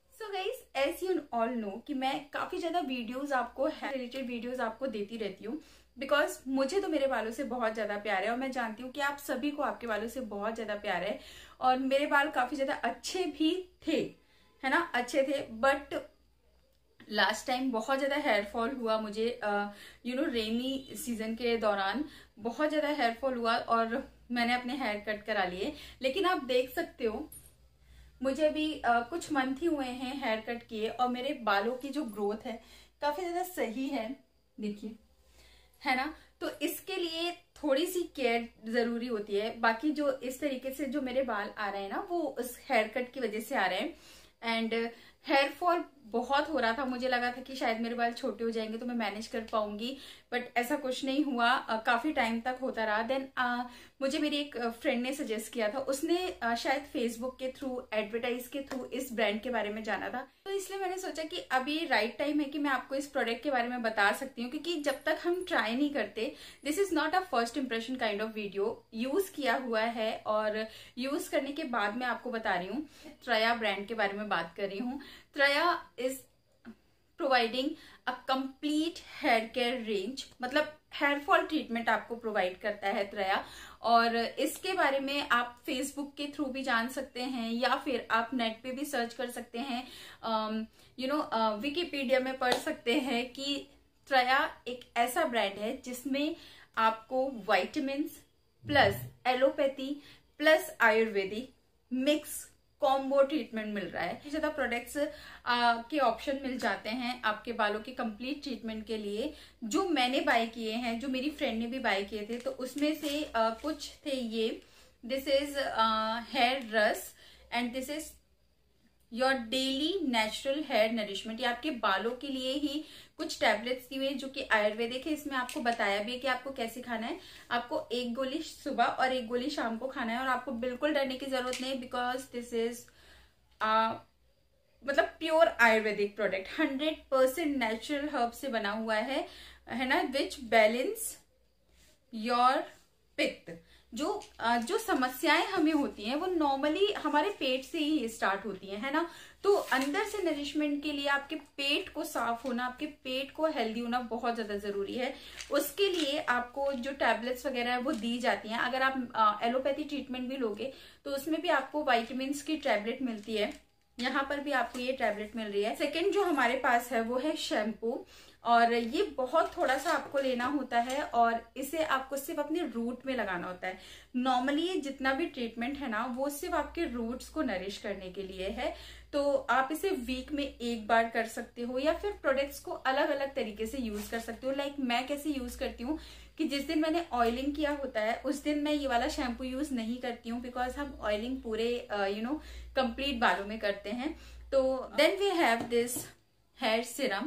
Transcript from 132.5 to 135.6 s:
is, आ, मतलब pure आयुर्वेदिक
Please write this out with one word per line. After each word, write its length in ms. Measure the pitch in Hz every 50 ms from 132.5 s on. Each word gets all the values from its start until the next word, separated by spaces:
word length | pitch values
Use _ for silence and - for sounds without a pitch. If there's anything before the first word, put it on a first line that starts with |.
| 240
is, 220 | 226 226 233 240 233 - - - - - - - - - _ _ _ _ _ _ -
आ, 320 | 214 220 220 220 220 226 - - - _ _ _ _ _ _ _ _ _ _ _ _ _ _ _ -
मतलब 180 | 277 277 311 349
pure 440 | 330 - - 311 320 320 320 330 320
आयुर्वेदिक 680 | - -